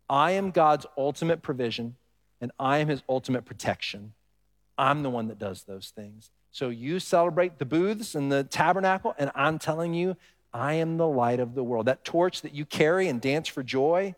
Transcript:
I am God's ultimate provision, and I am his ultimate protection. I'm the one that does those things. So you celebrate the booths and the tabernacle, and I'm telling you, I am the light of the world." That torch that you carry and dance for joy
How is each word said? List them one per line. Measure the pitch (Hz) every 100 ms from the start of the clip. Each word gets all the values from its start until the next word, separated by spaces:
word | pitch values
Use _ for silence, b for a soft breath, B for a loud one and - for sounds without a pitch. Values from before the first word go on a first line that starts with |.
| -
I | 139 160
am | 190 190
God's | 170 156 147 - -
ultimate | 139 143 165 165
provision, | - 131 120 110 117 123 _ _ _ _
and | 123 -
I | 135 147
am | 151
his | 135 -
ultimate | 131 - 127
protection. | - 107 113 98 - 101 107 - _ _ _ _ _ -
I'm | 139 143
the | 139
one | 120 110
that | 104
does | 101 92
those | - 98 -
things. | - 104 107 - _ _
So | - 127
you | 117 127 180
celebrate | - 175 175 165 180 180
the | 131
booths | 160 190 214 220 156
and | 139
the | 139 139
tabernacle, | - 160 185 190 190 226 -
and | 139 139
I'm | 147 156
telling | 160 156 170
you, | 170 180 180 b b _
I | 117 139 160
am | 165 165
the | 165
light | 135 120 123
of | 120 127
the |
world." | 123 117 113
That | - -
torch | 170 180 -
that | 147
you | 143
carry | 151 - 156 185 190
and | 120
dance | 131 147 156
for | -
joy | 127 131 143 175 196